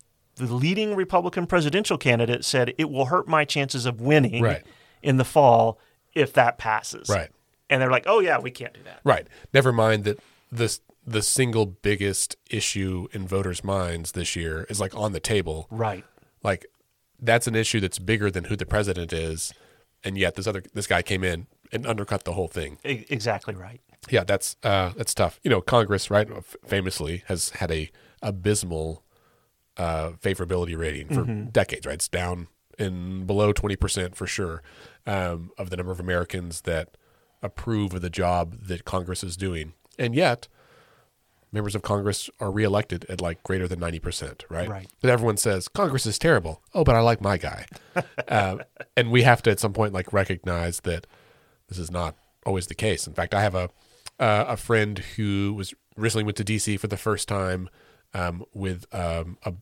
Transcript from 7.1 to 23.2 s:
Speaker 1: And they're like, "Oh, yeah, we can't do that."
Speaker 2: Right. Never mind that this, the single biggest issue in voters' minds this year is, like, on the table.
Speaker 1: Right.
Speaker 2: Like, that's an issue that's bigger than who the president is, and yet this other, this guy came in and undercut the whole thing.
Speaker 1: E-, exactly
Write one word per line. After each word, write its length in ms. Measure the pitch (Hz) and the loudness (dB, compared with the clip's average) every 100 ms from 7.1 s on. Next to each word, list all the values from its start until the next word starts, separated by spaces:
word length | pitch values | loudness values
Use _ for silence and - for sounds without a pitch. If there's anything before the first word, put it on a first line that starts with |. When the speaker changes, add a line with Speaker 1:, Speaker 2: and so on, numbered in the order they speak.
| 101 76 _ _ _ - | -2 -2 _ _ _ 0
Speaker 1:
And 100 | 135 | 2
they're 80 | 131 | 4
like, 140 | 127 - | 4 4
"Oh, 140 | 220 | 4
yeah, 180 | 185 131 | 4 2
we 120 | 127 | -2
can't 220 | 123 120 | -8 -14
do 80 | - | -14
that." 160 | - - | -20 -2
Speaker 2:
Right. 220 | 143 95 - - - | 2 2 -2 -16 2
Never 180 | 135 131 | 4 6
mind 300 | 117 110 110 | 6 4 4
that 140 | 101 104 - _ _ | 0 -4 -10 _ _
this, 300 | 117 113 - - _ - | -2 -2 -2 -10 _ -4
the 160 | 110 | -2
single 420 | - - 127 113 | 2 2 2 2
biggest 680 | 104 92 101 101 101 95 - - - | 0 0 0 2 0 0 -4 -6 -6
issue 560 | 107 - 101 95 92 87 | -4 -2 -2 -2 -4 -6
in 160 | 104 92 | -8 -2
voters' 340 | 95 95 87 | -2 -2 -4
minds 500 | 98 98 90 85 80 | -2 -2 0 -4 -6
this 220 | - 85 | -6 -4
year 320 | 87 82 78 - | -4 -4 -6 -6
is, 120 | 101 | -4
like, 140 | 98 - | -4 -2
on 160 | 107 | -2
the 80 | 87 | -2
table. 480 | - 107 82 80 - | 0 0 0 -4 -8
Speaker 1:
Right. 340 | 110 110 95 - _ _ _ | -4 -4 -4 -12 _ _ _
Speaker 2:
Like, 240 | 107 92 - _ _ _ _ _ | -2 -2 -4 _ _ _ _ _
that's 260 | 117 117 123 | 2 4 4
an 80 | 113 | 0
issue 240 | 113 113 | 0 0
that's 180 | 92 - | -2 -2
bigger 320 | 92 110 104 | -2 0 0
than 140 | 92 | -2
who 100 | 87 104 | -4 -6
the 80 | 90 | 0
president 460 | 107 101 90 85 | 0 0 -2 -4
is, 400 | 82 80 80 - - _ _ _ _ | -4 -4 -4 -8 -10 _ _ _ _
and 120 | 98 98 | -8 0
yet 200 | 90 - | 0 0
this 100 | 101 | -4
other, 160 | 98 - | -6 -8
this 120 | 104 98 | -8 0
guy 160 | 90 | 0
came 220 | 90 95 | 0 0
in 220 | 92 85 - _ _ | 0 -2 -8 _ _
and 120 | 113 123 | -6 -4
undercut 360 | 110 101 101 | -4 -4 -4
the 100 | - | -4
whole 120 | 85 85 | -4 -4
thing. 320 | - 71 76 | -6 -8 -8
Speaker 1:
E-, 200 | 135 123 - | -8 -8 -6
exactly 460 | 131 | -4